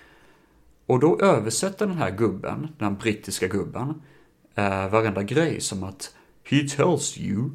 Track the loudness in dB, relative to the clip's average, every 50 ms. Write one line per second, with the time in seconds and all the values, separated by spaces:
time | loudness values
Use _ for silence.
0 | -20 -20 _ _ _ _ _ _ _ _ _ _ _ _ _ _ _ 0 4 4
1 | 6 4 4 6 4 4 4 4 2 -2 -2 -2 -2 -4 -2 -2 -2 -2 0 -2
2 | -2 -2 0 0 0 0 0 -2 -6 -6 -6 -6 -8 -10 -6 -4 -4 -4 -4 0
3 | 0 -2 -2 -2 -6 -8 -4 -2 -2 0 0 -2 -4 -4 -6 -6 -4 -4 -6 -8
4 | -12 -20 -20 -20 _ _ _ _ _ _ _ -2 0 0 0 0 0 2 2 2
5 | 2 2 0 0 -2 0 2 2 2 2 -2 -4 -4 -6 -6 -6 -6 -8 -10 -12
6 | -16 -16 -16 -20 _ _ _ _ _ 2 2 2 2 0 0 2 4 4 4 2
7 | -2 -6 -6 -6 -4 -2 0 0 -2 -2